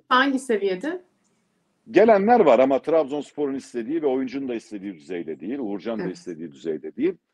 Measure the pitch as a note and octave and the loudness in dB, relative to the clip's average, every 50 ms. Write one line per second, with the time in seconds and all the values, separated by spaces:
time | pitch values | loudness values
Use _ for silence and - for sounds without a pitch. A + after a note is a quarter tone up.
0 | _ _ C4 B3+ C4+ C#4 C4+ C4 - - A#3 G3+ G3+ G3 F#3 F3+ F#3+ D4 F4+ F#4 | _ _ 2 2 2 2 0 -2 -2 -2 -2 -2 -2 -2 -4 -4 -6 -8 -8 -10
1 | - _ _ _ _ _ _ _ _ _ _ _ _ _ _ _ _ - A2+ D#3 | -14 _ _ _ _ _ _ _ _ _ _ _ _ _ _ _ _ 0 4 6
2 | G#3 A3+ A3+ G3 G3 G#3+ B3 A#3+ G3+ D3+ A#2+ A2+ C3 C3+ C#3 B2+ - - D#3 D#3+ | 6 6 6 4 6 4 4 6 8 6 8 6 6 4 2 0 0 0 0 0
3 | D#3 C3 C#3 D3 C#3 - _ - D3 C#3 C3+ C3+ - - - B2 A2+ A#2 D3+ E3+ | 0 0 -4 -8 -8 -10 _ -6 -4 -4 -4 -8 -10 -10 -8 -8 -6 -4 -6 -2
4 | D3+ C#3+ B2+ C3 C3+ B2+ A2+ C#3 C#3 B2+ A#2+ A2 - - G#2+ G2+ F#2+ G2+ F#2+ D#2 | 0 0 0 0 -2 -4 -6 -8 -6 -6 -6 -8 -8 -10 -14 -12 -12 -12 -12 -14
5 | C#2+ C#2+ F2+ F2 E2+ D#2+ D#2+ C#2+ D#2 F#2 B2+ C#3+ C3 G#2 G2+ G2+ E2+ A2 A2+ G#2+ | -12 -10 -10 -8 -8 -8 -10 -10 -10 -10 -8 -8 -8 -8 -8 -8 -8 -8 -8 -6
6 | F#2 F#2 F2+ E2+ - - F2 D#2 E2 E2 C#2+ - - E2 D#2 D2+ C2+ D#2 - - | -8 -8 -10 -10 -12 -14 -12 -12 -14 -14 -16 -10 -8 -8 -8 -6 -8 -12 -8 -4
7 | C3+ F3+ F#3 - _ _ | -4 -4 -4 -6 _ _